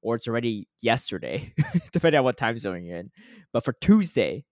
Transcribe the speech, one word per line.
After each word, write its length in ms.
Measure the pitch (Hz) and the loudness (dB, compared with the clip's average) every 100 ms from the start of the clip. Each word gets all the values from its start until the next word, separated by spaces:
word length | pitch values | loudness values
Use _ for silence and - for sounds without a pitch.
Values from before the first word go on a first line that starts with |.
or 140 | 110 117 | -2 -4
it's 120 | - | -2
already 400 | 117 117 107 90 _ | -2 -2 -4 -10 _
yesterday, 720 | 117 117 - 95 - - - - | 0 0 -2 -8 -6 -8 -6 -2
<laughs> 360 | 147 175 - | 0 0 -2
depending 260 | 170 165 151 | 0 4 4
on 60 | |
what 120 | 127 120 | 2 0
time 200 | 117 117 | -2 -2
zone 260 | 104 90 | -4 -6
you're 140 | 87 87 | -8 -10
in. 140 | - _ - - _ | -12 _ -20 -20 _
But 120 | 117 | -2
for 80 | - | -2
Tuesday 720 | 120 - 214 185 - 151 113 - | -2 4 4 4 0 0 -2 -12